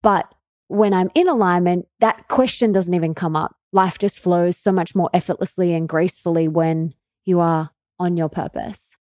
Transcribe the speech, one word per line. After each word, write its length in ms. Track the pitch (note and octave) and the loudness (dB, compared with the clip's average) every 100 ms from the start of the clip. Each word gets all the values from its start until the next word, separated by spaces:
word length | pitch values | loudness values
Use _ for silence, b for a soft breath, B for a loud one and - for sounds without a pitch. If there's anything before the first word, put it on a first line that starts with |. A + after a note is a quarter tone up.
But 320 | A3 F#3+ - _ _ _ _ | 2 2 -2 _ _ _ _
when 260 | G3+ G#3 | 0 2
I'm 180 | F#3 F#3 | 2 2
in 140 | D#4 F4+ | 2 2
alignment, 580 | C4 F#3+ F3+ F3 F3+ - _ | 2 2 2 2 0 -4 _
that 280 | A3 - _ | 0 0 _
question 440 | - B3+ - A#3 | 0 0 0 0
doesn't 200 | F#3+ F3 | 0 0
even 220 | F3+ D#3+ | 0 -2
come 220 | D#3+ E3+ D#3 | -2 -2 -2
up. 200 | - _ _ | -4 _ _
Life 260 | F#3+ F#3+ - | 0 0 0
just 220 | G3+ - | -4 -2
flows 360 | F#3 F3 F3 F3 | 0 2 2 0
so 160 | G#3 | 0
much 220 | F#3+ D#3+ | 0 -2
more 160 | G3 F#3+ | -2 0
effortlessly 600 | F#3 - - F#3 - F3+ | -2 -2 -6 -6 -2 0
and 140 | E3 D#3+ | 0 -2
gracefully 600 | D#3+ F#3 - F3 E3 D#3+ | 0 0 -2 -2 0 0
when 460 | D#3 D#3+ D#3+ D#3+ - _ _ | 0 0 -2 -4 -8 _ _
you 160 | - F3 | -2 2
are 300 | E3+ D#3+ D#3+ _ _ _ | 2 0 -4 _ _ _
on 180 | F3+ E3+ | -4 -2
your 120 | D#3+ | -2
purpose. 680 | E3+ - - - G3+ - - | -4 -8 -8 -10 -12 -16 -18